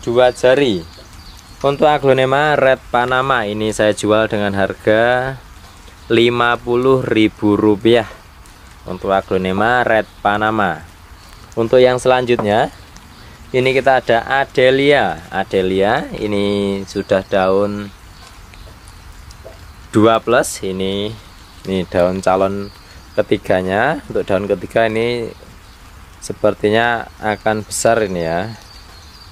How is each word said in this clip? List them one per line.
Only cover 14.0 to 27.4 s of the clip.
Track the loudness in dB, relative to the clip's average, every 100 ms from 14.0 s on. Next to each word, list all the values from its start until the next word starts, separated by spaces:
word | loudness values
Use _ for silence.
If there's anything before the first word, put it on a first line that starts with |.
| 2 -2
Adelia. | 0 -2 -2 2 2 4 2 2 0 -4 -8
Adelia | -6 -2 -2 0 0 0 0 -4 -8
ini | -4 -2 -2 -2 -2 -4 -6
sudah | -8 -2 -2 0
daun | 0 2 0 -2 -4 -12 -16 -20 -20 -20 -20 -20 -20 -20 -20 -20 -20 -20 -20 -20 -20 -20 -20 -20 -20 -4
dua | 2 4 4
plus. | 2 0 0 -6
Ini, | -8 -6 -4 -4 -8 -10 -20 -20 -20 -16 -6
ini | -4 -2
daun | 0 0 0
calon | -2 0 0 -4 -10 -16 -20 -20 -8 -6
ketiganya. | -2 -4 0 -2 0 0 -2 -4 -6
Untuk | -6
daun | -2 -4 -2
ketiga | -4 -2 -2 0
ini | -2 -4 -4 -8 -14 -20 -20 -20 -20 -20 -20 -20 -18
sepertinya | -14 -2 -2 0 0 0 0 -2 -8 -8
akan | -6 -4